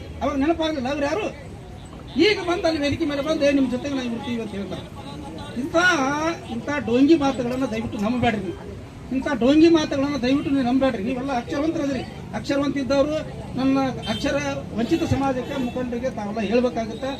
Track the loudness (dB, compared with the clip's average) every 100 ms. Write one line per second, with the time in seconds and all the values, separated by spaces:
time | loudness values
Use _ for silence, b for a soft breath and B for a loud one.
0 | -10 -4 -2 0 2 2 0 -2 -2 -2
1 | -2 -2 -4 -8 -14 -14 -16 -16 -14 -14
2 | -8 2 4 4 0 0 2 2 0 0
3 | 0 -2 0 2 4 4 2 0 -4 -4
4 | -4 -6 -4 -6 -4 -6 -8 -8 -10 -14
5 | -12 -12 -12 -12 -10 -6 0 2 4 4
6 | 2 0 -2 -4 -6 -6 -4 -4 2 4
7 | 8 6 4 0 -2 -2 -2 -2 -4 -2
8 | 0 2 2 0 -4 -8 -10 -14 -14 -14
9 | -4 -2 0 2 6 8 8 8 4 0
10 | 0 0 2 2 2 2 2 4 2 2
11 | -2 -2 -2 -4 -2 -2 0 0 -2 -2
12 | -6 -10 -10 -8 -2 0 0 0 0 2
13 | 2 0 -4 -10 -8 -2 2 2 2 -2
14 | -4 -2 0 0 -2 -4 -6 -4 0 2
15 | 2 2 2 0 -2 -4 -4 -4 -4 -2
16 | -4 -4 -6 -4 0 2 2 0 -4 -6
17 | -6